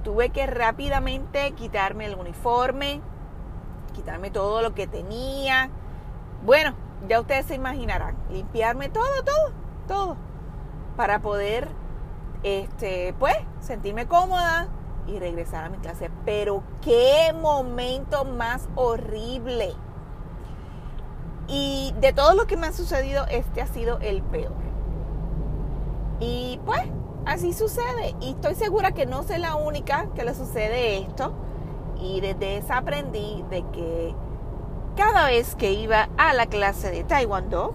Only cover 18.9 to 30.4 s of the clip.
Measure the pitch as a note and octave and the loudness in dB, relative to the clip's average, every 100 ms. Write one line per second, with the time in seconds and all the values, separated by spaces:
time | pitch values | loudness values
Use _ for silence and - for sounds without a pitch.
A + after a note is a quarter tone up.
18.9 | A#3 A3 G#3+ A#3 B3+ A#3 A#3+ G3 - - | 2 -2 -6 -4 -6 -4 -2 -2 -4 -10
19.9 | - - - - - - - - - - | -12 -12 -10 -10 -10 -10 -10 -10 -10 -8
20.9 | - - - - - - C#4 C#4 C#4 C4+ | -8 -8 -8 -8 -8 -4 -2 0 -2 -2
21.9 | - C4 C4 D4 F#4+ A#4 E4 E4 - - | 6 6 8 10 10 6 2 0 -2 0
22.9 | F#3 C4+ C#4 C#4 A#3+ B3+ - A#3+ A3+ A#3 | 0 2 0 0 0 0 -2 -4 -2 0
23.9 | A#3 G#3+ G3 - - E3+ - - - - | 0 0 -2 0 -2 -2 -4 -4 -2 -2
24.9 | - - - - - - - - - - | -2 -4 -2 -2 -2 -2 -2 -4 -4 -4
25.9 | - - - A#3 B3 B3 B3 - C5 F#5 | -2 -2 -2 -2 -2 -4 -6 -2 -2 0
26.9 | - - - - D#4 F4 F4 A4 A#4+ A#4+ | -4 -6 -6 -2 0 0 2 0 0 -2
27.9 | B4 F4+ - B3+ C4 - - G#4+ G4 F#4+ | -2 -4 -4 -6 -2 0 2 2 4 2
28.9 | F4+ C4 C4 - E4+ E4+ D#4 D4+ D4 - | 2 -2 -2 -2 -2 0 0 0 -2 0
29.9 | C#4+ G4 - A#3+ C4+ | 0 0 -2 -4 -2